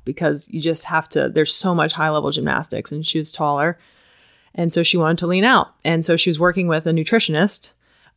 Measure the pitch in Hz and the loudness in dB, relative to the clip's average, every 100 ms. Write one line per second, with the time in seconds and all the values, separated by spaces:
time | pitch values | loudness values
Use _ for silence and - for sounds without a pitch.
0 | - - 151 143 - 165 156 160 - 160 | -10 -2 -2 -2 -6 -4 -2 -2 -2 -4
1 | - 151 135 160 156 - 190 170 156 - | -2 -2 0 2 2 2 2 2 0 0
2 | 156 151 147 143 151 131 160 - - 151 | -2 0 -2 -2 -2 -2 -4 -8 -6 -6
3 | 156 160 151 - 151 143 156 170 _ _ | -4 -4 -4 -2 0 0 0 -4 _ _
4 | _ _ _ _ _ - 170 170 165 180 | _ _ _ _ _ -4 -2 0 2 2
5 | 160 165 170 185 226 240 - _ - 165 | 2 0 0 2 4 4 2 _ -2 0
6 | 165 170 - 151 175 175 180 160 165 165 | 2 2 2 2 2 2 0 0 0 0
7 | 156 226 - 156 202 - - _ _ _ | 2 0 2 2 2 0 -8 _ _ _
8 | _ | _